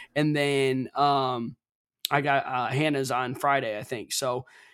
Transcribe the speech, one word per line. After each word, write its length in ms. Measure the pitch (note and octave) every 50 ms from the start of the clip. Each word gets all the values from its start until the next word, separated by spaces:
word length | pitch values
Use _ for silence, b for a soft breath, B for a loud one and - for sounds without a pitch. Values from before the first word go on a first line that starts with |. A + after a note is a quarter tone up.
| B B -
And 180 | D3 D3+ D3+ D3
then, 560 | C#3+ C#3+ C#3+ C#3 C#3 C3+ C3+ C3 C3 B2 - -
um, 640 | C3+ C#3+ C#3+ C#3+ C3+ C3 B2+ B2+ A#2+ A#2 A#2 - - _ _ _ _ _ _ _ _ - -
I 100 | C#3+ D3
got, 240 | C#3 D3 C#3 C3+ -
uh, 200 | - C3 B2+ A#2+
Hannah's 440 | A2 C3 C#3 D#3 D#3 C#3+ C#3 C3 B2+
on 240 | B2+ B2+ B2+ B2 B2
Friday, 440 | - - C#3 C#3 C3+ B2 A2 G#2 G#2
I 40 |
think. 300 | A2 - B2+ A2 - -
So 320 | - - C#3 B2+ B2 B2+ b b b b b b